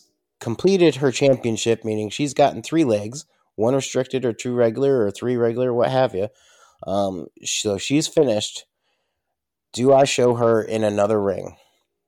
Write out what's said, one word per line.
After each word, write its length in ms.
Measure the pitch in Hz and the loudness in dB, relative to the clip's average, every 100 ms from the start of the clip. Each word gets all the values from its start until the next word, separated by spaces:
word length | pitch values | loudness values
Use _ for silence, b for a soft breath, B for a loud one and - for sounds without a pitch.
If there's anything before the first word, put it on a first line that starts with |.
| _ _ _ - | _ _ _ -12
completed 560 | - 113 180 196 170 131 | -8 -2 2 4 4 2
her 140 | 139 | -2
championship, 720 | 120 139 127 120 110 - 113 113 | 2 2 2 0 -2 -2 -2 -2
meaning 240 | 107 107 | -4 -4
she's 240 | - 143 | -4 -4
gotten 300 | 123 139 87 | 0 0 0
three 200 | - 160 147 | -4 0 2
legs, 400 | 104 107 135 - _ _ - | 0 -4 -14 -18 _ _ -2
one 200 | 110 135 | 0 0
restricted 500 | 131 131 123 131 123 | -2 -4 -4 -2 -4
or 80 | |
two 200 | 110 123 123 | -4 -4 0
regular 480 | 117 113 139 135 104 | 0 2 0 2 0
or 60 | |
three 240 | 95 120 123 | -2 -4 0
regular, 360 | 117 117 127 | 0 0 -2
what 180 | 120 120 | 0 0
have 240 | 131 131 95 | 2 0 -2
you. 140 | 104 b b b b b - | -6 b b b b b -6
Um, 400 | 98 98 92 73 - | -2 -2 -4 -12 -14
so 340 | - - 107 98 | -8 -4 -2 -4
she's 300 | - 139 160 | -2 -2 -2
finished. 580 | - 143 107 - - - _ _ _ _ _ _ _ _ _ _ | 0 2 0 -4 -12 -20 _ _ _ _ _ _ _ _ _ _
Do 200 | - 127 | -2 4
I 120 | 135 139 | 6 4
show 300 | - 123 120 | 4 2 2
her 260 | 117 113 | 2 2
in 200 | 104 110 | 0 0
another 380 | 107 104 101 110 | 0 2 2 2
ring? 360 | 98 90 95 98 _ _ _ _ | 0 -4 -6 -16 _ _ _ _